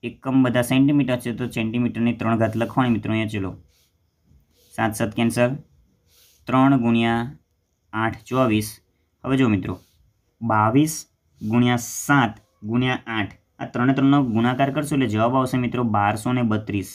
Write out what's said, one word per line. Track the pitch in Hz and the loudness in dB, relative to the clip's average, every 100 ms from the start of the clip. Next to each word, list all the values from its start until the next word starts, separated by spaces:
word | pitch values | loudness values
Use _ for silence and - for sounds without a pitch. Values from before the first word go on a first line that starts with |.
એકમ | 120 - 135 131 | -12 -10 0 2
બધા | 127 123 120 | 4 2 2
સેન્ટીમીટર | 131 139 147 127 123 | 4 4 4 2 -2
છે, | 120 | -4
તો | 117 123 | -6 -6
સેન્ટીમીટરની | 120 110 120 120 110 117 110 | -4 -4 -2 -2 0 -2 0
ત્રણ | 110 113 | -2 0
ઘાત | 110 110 | 0 0
લખવાની | 117 123 127 113 | -2 0 0 0
મિત્રો. | 107 | 0
અહીંયા | 110 110 107 | -2 -2 -4
ચલો, | 92 87 _ _ _ _ _ _ _ _ _ _ _ | -6 -10 _ _ _ _ _ _ _ _ _ _ _
સાત | - 113 107 | -4 -4 -2
સાત | 117 107 | -6 -2
કેન્સલ, | 113 113 123 143 - _ _ _ _ _ _ _ - | -2 2 0 -2 -12 _ _ _ _ _ _ _ -2
ત્રણ | 127 135 139 117 | 2 4 4 2
ગુણ્યા | 117 117 117 120 151 _ _ _ _ _ | 2 2 -2 -4 -12 _ _ _ _ _
આઠ | 110 113 110 - | -4 -4 -4 -6
ચોવીસ. | 127 127 107 107 - _ _ _ _ | 0 2 2 -2 -12 _ _ _ _
હવે | - 135 | -4 0
જો | 131 | 2
મિત્રો, | 101 87 - _ _ _ _ _ _ | 0 -2 -10 _ _ _ _ _ _
બાવીસ | 113 110 107 127 156 156 - _ _ _ | -2 2 4 4 2 -2 -14 _ _ _
ગુણ્યા | 107 113 123 123 - | -2 2 2 0 -4
સાત | - - 143 117 107 _ _ 104 | -10 0 2 2 -2 _ _ -4
ગુણ્યા | 117 127 127 - | -2 -2 -4 -6
આઠ, | 113 98 - _ _ | -6 -6 -10 _ _
આ | 117 | -10
ત્રણે | 123 123 | -2 0
ત્રણનો | 135 139 143 131 110 | 4 4 4 2 2
ગુણાકાર | 117 127 139 | 0 2 0
કરશો | 143 143 147 | -2 -2 -2
એટલે | 127 | 0
જવાબ | 107 113 131 | 2 2 2
આવશે | 131 127 | 0 -2
મિત્રો | 123 127 120 104 | -2 -2 0 2
બારસો | 101 107 123 | 0 0 -2
ને | 123 | -2
બત્રીસ | 117 107 107 104 92 | 0 -2 -2 -6 -6